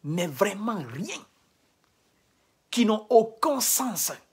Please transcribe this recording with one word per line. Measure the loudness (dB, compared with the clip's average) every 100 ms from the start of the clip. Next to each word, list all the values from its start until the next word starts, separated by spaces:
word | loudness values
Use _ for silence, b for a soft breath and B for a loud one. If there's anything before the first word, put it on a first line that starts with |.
mais | -4 -4 -4
vraiment | 0 -2 0 -6 -6 -8
rien, | -10 -10 -10 -16 _ _ _ _ _ _ _ _ _ _ _ _ _ _
qui | 2 2
n'ont | 2 4
aucun | 4 4 -2 -2 0
sens | 0 0 -2 -4 -6 -6 _